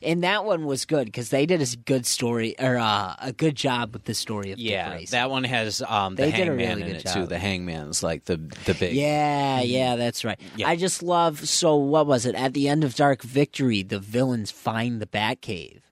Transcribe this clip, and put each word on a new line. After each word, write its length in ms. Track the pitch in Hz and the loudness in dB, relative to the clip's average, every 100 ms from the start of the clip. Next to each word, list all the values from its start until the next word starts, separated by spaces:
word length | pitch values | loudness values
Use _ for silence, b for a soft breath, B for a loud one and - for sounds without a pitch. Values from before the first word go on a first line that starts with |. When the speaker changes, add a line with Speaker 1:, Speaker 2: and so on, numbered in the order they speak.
Speaker 1:
And 200 | 151 175 | -2 0
that 220 | 180 208 208 | 2 2 0
one 200 | 175 151 | 0 0
was 200 | 135 - | -4 0
good 260 | 156 113 | 0 0
'cause 180 | 123 117 | -6 0
they 160 | 139 156 | 2 4
did 120 | 180 | 2
a 40 | |
s-, 120 | 127 120 | 0 -2
good 300 | - 131 120 | 0 0 0
story, 480 | - 117 117 113 - | 0 0 0 -2 0
or, 180 | 131 120 | 0 2
uh, 380 | 113 104 95 - | 4 2 0 -6
a 140 | 131 | -8
good 220 | 110 160 135 | 0 0 2
job 380 | 135 123 113 | 0 0 -2
with 120 | 113 - | -6 -8
the 80 | |
story 380 | 110 - 107 98 | -6 -4 -6 -6
of 80 | 95 | -6
Dick 80 | 113 | -2
Speaker 2:
Yeah, 200 | 98 82 | -2 -4
Speaker 1:
Grayson. 260 | 82 87 120 | -8 -4 -2
Speaker 2:
that 120 | 131 | 0
one 120 | 135 | -2
has, 380 | 127 123 110 101 127 | 0 0 -2 -4 0
um, 280 | 107 95 95 | 0 0 2
the 80 | 143 | 2
Speaker 1:
They 60 | |
did 100 | 190 | 2
a 40 | 175 | 2
Speaker 2:
Hangman 60 | 131 | 0
Speaker 1:
really 240 | 92 87 | 0 -2
Speaker 2:
in 40 | 85 | -4
Speaker 1:
good 80 | 80 | -6
Speaker 2:
it 80 | 92 | -4
too. 120 | 92 | -2
Speaker 1:
job. 80 | 87 | -2
Speaker 2:
The 100 | 87 | -2
Hangman's, 640 | 101 92 90 80 73 - | -2 -2 -4 -6 -6 -2
like, 220 | 82 80 - | -2 -2 -4
the, 120 | 85 78 - - | -4 -6 -6 -4
the 80 | 90 | 0
big 200 | 92 131 | 0 0
Speaker 1:
Yeah, 640 | 147 151 147 143 139 131 | 0 2 0 0 0 0
Speaker 2:
Mm-hmm. 60 | 123 | 2
Speaker 1:
yeah, 240 | 127 127 120 | 2 2 0
that's 280 | 120 - | -2 -2
right. 160 | 113 98 98 113 | -6 -6 -8 -4
Speaker 2:
Yeah. 100 | 135 | 0
Speaker 1:
I 60 | 170 | 0
just 260 | 185 - | 0 -2
love, 460 | 175 175 170 151 147 | 0 2 2 0 -2
so 260 | - 170 147 | 2 4 4
what 300 | 139 156 147 | 4 4 4
was 200 | 131 123 | 2 2
it? 80 | 98 | 0
At 180 | 131 | 0
the 160 | 143 143 | 2 2
end 140 | 147 | 4
of 100 | 147 117 | 2 4
Dark 280 | 143 135 | 4 4
Victory, 580 | 120 131 147 - 131 104 | 0 0 0 2 2 2
the 180 | 95 107 | 0 -4
villains 520 | 98 120 131 120 101 | -2 0 2 0 -4
find 500 | - - 113 120 117 | -6 -4 -2 -2 -4
the 60 | - | -4
Batcave, 720 | 104 107 123 - 90 65 - _ | -2 0 -2 -6 -8 -10 -18 _